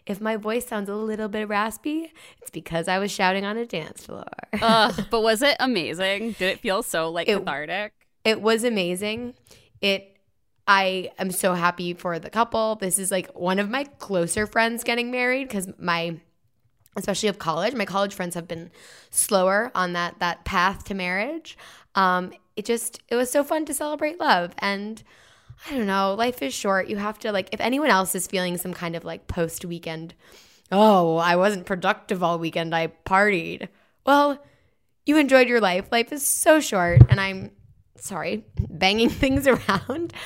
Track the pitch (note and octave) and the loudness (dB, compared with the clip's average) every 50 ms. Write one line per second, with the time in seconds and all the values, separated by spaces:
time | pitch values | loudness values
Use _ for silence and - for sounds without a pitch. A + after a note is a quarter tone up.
0 | - - G3+ F#3+ G#3+ A3 A3+ G#3+ G#3 G#3+ A3 B3 A#3 - A#3 G#3 G3+ G3 G3+ G#3+ | -10 -10 -8 -6 -4 -4 -4 -4 -2 -2 -2 -4 -4 -4 -6 -6 -6 -4 -6 -6
1 | A3 A3 G#3+ G#3 A3 G#3+ G3+ G#3+ G#3+ G#3 G#3+ G3+ G#3+ A3+ G#3+ - - D4+ D4+ D#4+ | -4 -6 -4 -6 -6 -6 -4 -6 -4 -2 -2 -2 -2 -2 -4 -8 -8 -6 -6 -6
2 | E4 D#4+ _ - - - - _ - - - D#3+ E3 - E3 E3 E3 F3 F#3 F#3+ | -8 -10 _ -20 -20 -20 -20 _ -20 -14 -14 -14 -10 -6 -4 -4 -2 0 -2 -2
3 | G3+ G3+ G3 - G3 F#3 F#3+ G3 G3 G3+ G#3 A3+ A#3 A#3 - E3+ D#3 - - - | -2 -2 -2 0 0 0 0 0 -4 -4 -6 -6 -6 -6 -8 -10 -10 -10 -14 -18
4 | - - - - - - - - - - - G#3 G#3+ A3+ A3 A3+ G#3+ A#3+ G3 - | -16 -16 -14 -14 -14 -16 -16 -16 -14 -8 -6 0 2 4 4 6 4 2 0 -2
5 | G3 - - A3+ G#3+ A3+ A3 G#3 C4+ C#4+ C#4 - B3+ C4 B3 F#3+ D#3 A2+ D3 E3+ | -6 -4 -2 0 2 2 2 4 2 2 2 2 0 0 0 -2 -2 -4 -4 -4
6 | F#3+ F#3+ G3 G3+ A3 A#3 G#3 - F#3 F#3 - - - A#3 F#3 G3+ A#3 - - E3+ | -2 -2 -2 -2 -4 -6 -6 -4 -2 -2 -2 -2 -2 -2 -2 -2 -2 -4 -4 -4
7 | D#3+ E3 E3 F3 E3+ - G#3 F#3+ F#3 F#3 C#3+ C#3 D3+ D#3 E3+ F#3+ G#3 G#3+ _ _ | -4 -2 -4 -4 -2 0 0 -2 -2 -4 -6 -8 -6 -6 -6 -6 -8 -8 _ _
8 | _ _ _ _ - G#3+ A3 - G3 A3 A3+ A3+ A3 B3 A#3 G#3 F3+ F3 F3+ F#3 | _ _ _ _ 0 0 0 2 2 2 2 2 2 0 0 0 0 -2 -2 -4
9 | G#3 G#3 G#3+ A#3 B3 G3 - _ _ _ - - _ _ _ - - G3+ G3 G3 | -4 -6 -6 -6 -8 -10 -14 _ _ _ -20 -20 _ _ _ -2 0 0 0 0
10 | G3 - _ _ _ _ _ _ _ _ _ _ - - G3+ G3 G3 F#3+ F#3 F#3 | -4 -12 _ _ _ _ _ _ _ _ _ _ 2 4 4 6 4 2 0 -2
11 | F3+ - - - F#3+ F#3+ F3+ - - F#3+ F3+ F3 E3+ F3 F3 - F3+ F3 F3 - | -6 -8 -8 -6 -6 -4 -4 0 0 0 2 2 0 0 0 0 -4 -6 -6 -6
12 | - F3+ E3+ E3 - D#3 - G#3+ A#3 A#3 - A3+ A3 A3 A3 A3 G3 F#3 E3 - | -6 -6 -6 -6 -8 -6 -2 -2 -2 0 0 -2 0 -2 -2 -4 -4 -4 -4 -4
13 | F#3+ F#3 G3+ F#3 F3+ - - - F3 F3+ F#3+ G3 G#3 G3+ A#3 C4+ C#4+ C#4 - - | -4 -2 -2 -4 -4 -6 -8 -6 -2 0 0 0 0 -2 -2 -4 -6 -6 -10 -16
14 | - - G3+ F3+ E3+ E3+ - G#3+ G#3+ G#3 - A3+ A3+ A3+ A#3 A3+ - A#3 A#3 A#3+ | -10 -4 -2 -2 -2 -2 -2 -2 -4 -2 0 0 0 0 0 -4 -4 -4 -2 -2
15 | A#3+ A#3+ B3 B3 B3 B3 B3+ C4+ C#4 C4 G#3+ G3+ F3+ F#3+ - - - F3+ E3+ E3+ | -2 -4 -4 -2 0 0 0 -2 -4 -4 -6 -6 -6 -8 -10 -8 -2 -2 -2 -2
16 | E3 E3+ E3+ D#3+ _ _ _ _ _ _ _ _ _ _ _ _ _ _ - G#3 | -2 -4 -8 -10 _ _ _ _ _ _ _ _ _ _ _ _ _ _ -10 -8
17 | F#3+ - G3 - - G#3 G3 G#3 - E3 D#3+ D#3 F3+ A3+ C#4 A#3+ G3+ F#3+ F3+ G3+ | -4 -4 -2 0 0 -2 -2 -2 -4 -4 -2 -2 -2 -2 -2 -2 -4 -2 -2 -2
18 | G3+ G3+ G3+ - F#3 F3 - F3 E3 - E3+ E3 E3+ F3+ _ - - - - - | -2 -2 -4 -6 -8 -6 -6 -8 -8 -10 -10 -12 -12 -16 _ -20 -20 -20 -20 -20
19 | - _ - - - - G#3+ F#3+ F#3 F#3 G3 G3+ A#3 B3 - - F#3 F3+ F3 F3 | -18 _ -4 -4 0 2 4 4 4 4 4 2 0 0 0 -2 0 0 0 -2
20 | F3 E3+ - - F3+ F3 E3+ - - - F#3+ F#3 F3 F#3+ G3 - - - G3+ G3 | -4 -4 -4 -2 -2 -2 -2 -4 -6 -2 0 2 2 2 0 -2 -8 -8 -6 -4
21 | F3+ F3+ F3+ F#3+ G#3+ C4 D#4+ E4 - - - - - - - - - _ - G3 | -4 -2 -2 -2 -2 -4 -6 -10 -12 -14 -20 -20 -20 -20 -20 -20 -16 _ 0 2
22 | F#3+ F#3 F3+ F3+ F3+ F#3 - - _ _ - - G#3 - A#3 A#3 - - - - | 4 4 4 2 0 -4 -10 -16 _ _ -12 -8 -4 -2 -2 -2 -4 -8 -12 -12
23 | _ - A#3 A#3+ B3+ B3 - C#4+ C#4+ C#4+ E4 D#4 D#4 D4 D4 - D#4 D4+ D4+ D4 | _ -2 0 0 0 2 2 0 2 2 0 -2 -2 -4 -6 -6 -4 -4 -4 -2
24 | D#4 - E4 F4 E4+ D4 A3 F3+ F3 F3 - - - G3+ G3+ G3 G3+ G#3+ A3 A3 | -2 -2 -2 0 2 4 4 4 2 -2 -6 -4 -2 -2 -2 -2 -6 -8 -10 -12
25 | - _ - _ - - - _ _ - - - - - D4 C4 A3 G3 G3 G3 | -16 _ -20 _ -20 -20 -20 _ _ -20 -20 -20 -14 -8 -4 -2 -2 0 0 2
26 | G3 G3 G3 G#3 A#3 B3 A#3+ - C#4 C4+ B3+ - - G#3 F#3+ F#3+ F3+ - G#3+ G3+ | 2 0 0 0 -2 -2 -2 -4 -6 -6 -6 -4 -2 0 0 0 0 -2 -4 -6
27 | G3+ G#3 G#3+ - - A#3 G#3 F#3+ F#3+ - - G#3 - A3+ B3+ C#4 D4+ C#4+ G#3 F#3+ | -6 -6 -8 -6 -6 -4 -2 -2 -4 -4 -6 -2 -2 0 0 2 4 4 4 4
28 | F#3+ F3+ - F#3+ F3 - - F#3 F3+ F3+ F3 F3 - F#3 F3 - F3 E3+ E3 E3+ | 4 0 -2 -6 -6 -4 -2 -2 -2 -2 -4 -4 -6 -8 -8 -8 -8 -8 -8 -8
29 | - E3+ E3 - _ - - F#3 E3+ E3 E3 - - F3 E3+ E3+ E3+ E3 D#3+ D#3+ | -10 -10 -12 -12 _ -8 -4 -2 -2 -2 -4 -8 -10 -10 -10 -10 -8 -10 -10 -10
30 | E3 E3 - _ _ - - - - _ _ _ _ - F#3 G3 G#3+ A3 G#3 F#3 | -10 -14 -16 _ _ -20 -20 -20 -20 _ _ _ _ 0 4 6 8 8 8 8
31 | F3 E3 D#3+ E3 E3 F3 F3 F3 F#3 G#3+ G#3 F#3 F3+ - G3 F3+ F3 F#3 G#3+ - | 6 4 4 2 4 4 4 4 4 2 2 -2 -4 -6 -6 -2 0 0 -2 -2
32 | - - G#3+ F3+ F3+ E3+ E3+ E3+ E3 E3 D#3+ F3 E3 E3 E3 E3 E3 D#3+ - _ | -2 -6 -4 -2 0 0 0 0 -2 -4 -2 -2 -4 -2 0 -2 -2 -2 -6 _
33 | - - F#3+ F#3+ G3+ G#3 G3+ F3 E3 E3+ F3 - - - _ _ _ _ _ _ | -4 2 4 4 4 4 4 0 -2 -4 -10 -10 -12 -14 _ _ _ _ _ _
34 | - C4 C#4 C#4+ C#4+ D4 C#4 C#4+ - - _ _ _ _ _ _ _ _ _ _ | 2 4 6 6 6 4 0 -4 -8 -20 _ _ _ _ _ _ _ _ _ _
35 | - - D4 D#4 D4 B3+ C4 C4 B3+ A#3 A#3+ A#3 G#3 F#3 F3+ - G3 - - A#3 | 0 2 4 4 6 8 8 8 8 6 4 2 2 2 2 0 -2 0 0 0
36 | A#3+ - D4+ C#4+ - - - - - E4+ D#4 D#4 C#4 - A#3 F#3+ F3 F3 F3 - | 0 0 -4 -4 -2 -2 -2 2 6 6 6 6 4 2 0 0 2 6 10 10
37 | - - - G3+ G3 F#3+ F#3+ F#3+ F#3+ - - _ - - - _ _ _ _ - | 10 10 8 2 2 -2 -4 -8 -10 -14 -16 _ -20 -20 -20 _ _ _ _ -16
38 | - - G3+ E3 D#3 E3+ G#3 G#3+ - - - - - - - D3+ F#3 F#3+ F3+ A3 | -12 -10 -8 -6 -4 -4 -6 -6 -8 -10 -6 -6 -6 -6 -2 2 2 2 4 4
39 | A#3 A#3+ - - - C4+ C4+ C#4 C#4 C#4 A#3 - - - G3 F#3+ - - B3+ E4 | 4 2 2 2 0 2 2 2 4 4 4 4 2 0 0 0 0 -4 -6 -6
40 | E4+ E4 - - - | -6 -8 -8 -12 -12